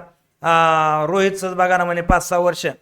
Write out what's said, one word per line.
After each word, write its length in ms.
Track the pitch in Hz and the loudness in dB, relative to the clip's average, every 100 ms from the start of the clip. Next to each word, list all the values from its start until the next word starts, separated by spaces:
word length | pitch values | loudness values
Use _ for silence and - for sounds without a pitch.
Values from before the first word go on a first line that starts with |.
| - _ _ _ | -10 _ _ _
आ, 640 | 160 165 165 160 156 151 151 | 0 2 4 2 2 0 0
रोहितचंच 500 | 190 196 190 185 180 | 0 0 -2 -6 -2
बघा 220 | 180 180 | 0 2
ना, 80 | 175 | 0
म्हणे 160 | 175 | -2
पाच 280 | 175 180 - | 0 0 0
सहा 100 | 180 | 0
वर्ष. 260 | 175 165 160 135 | 0 0 -6 -8